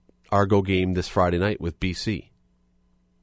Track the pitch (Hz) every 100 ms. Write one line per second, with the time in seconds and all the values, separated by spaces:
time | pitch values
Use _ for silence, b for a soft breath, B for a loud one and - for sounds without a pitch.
0 | _ _ - 101 101 101 95 95 92 90
1 | 87 - 90 87 98 104 85 - 92 87
2 | - 98 - _ _ _ _ _ _ _
3 | _ _